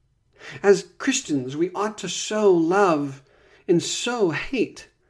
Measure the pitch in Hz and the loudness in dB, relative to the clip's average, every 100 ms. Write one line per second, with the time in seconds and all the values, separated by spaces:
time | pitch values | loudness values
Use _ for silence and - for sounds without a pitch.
0 | _ _ _ _ - 135 196 185 - - | _ _ _ _ -20 0 4 4 2 -6
1 | - 254 - 143 127 147 180 185 214 214 | -4 -4 -2 -4 -4 -4 -4 -2 -6 -6
2 | 180 - - 214 208 175 160 190 196 156 | -8 -8 -4 2 4 4 4 2 2 2
3 | 143 139 _ _ _ _ - 170 - - | -2 -10 _ _ _ _ 0 0 0 -4
4 | 240 240 185 143 - 254 151 - - _ | -4 0 0 -2 -4 -4 -4 -6 -20 _